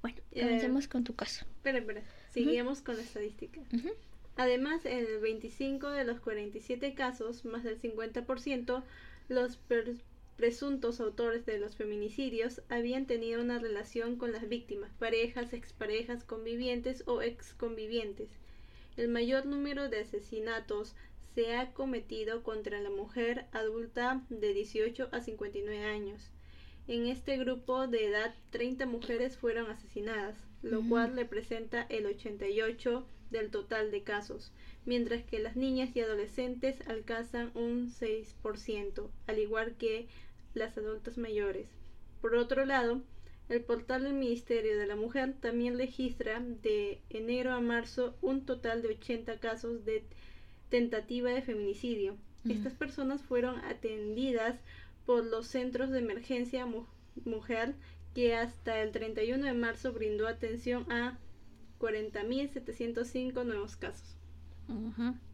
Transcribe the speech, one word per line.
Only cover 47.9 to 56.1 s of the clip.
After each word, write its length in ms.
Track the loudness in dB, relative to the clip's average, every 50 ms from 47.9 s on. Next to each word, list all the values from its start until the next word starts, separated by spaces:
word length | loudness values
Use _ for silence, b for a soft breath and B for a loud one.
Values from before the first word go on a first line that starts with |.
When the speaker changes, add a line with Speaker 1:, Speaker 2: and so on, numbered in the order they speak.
| 0 0 0 0 0 0
Speaker 2:
un 240 | 2 2 2 2 2
total 380 | 0 -2 0 2 0 0 2 2
de 60 | 0
ochenta 500 | 0 0 -2 -2 -2 -2 0 -4 -6 -2
casos 440 | -2 -2 -2 -2 -2 -4 -4 -2 0
de 200 | 0 0 0 0 -4 B B B B B B B B B B B 4
tentativa 600 | 6 6 6 6 4 0 0 0 0 2 2 4
de 100 | 2 2
feminicidio. 760 | 2 0 0 0 2 0 0 0 0 0 2 2 2 0 0 -4 -10 -16 -16 -4 0
Speaker 1:
Mm. 80 | 0
Speaker 2:
Estas 220 | 2 2 0 -2 -2
personas 480 | -2 -4 -4 -2 0 0 0 0 0
fueron 360 | 0 2 2 4 4 4 0 -2 -4
atendidas 880 | -6 -6 -2 -2 -2 -2 0 -2 -2 0 2 2 4 4 4 4 2 0 -2 B B B B B B B B 4
por 200 | 6 6 6 6
los 220 | 4 0 -2 -2 0
centros 420 | 0 0 0 2 2 2 2 2
de 100 | 4 2
emergencia 640 | 2 2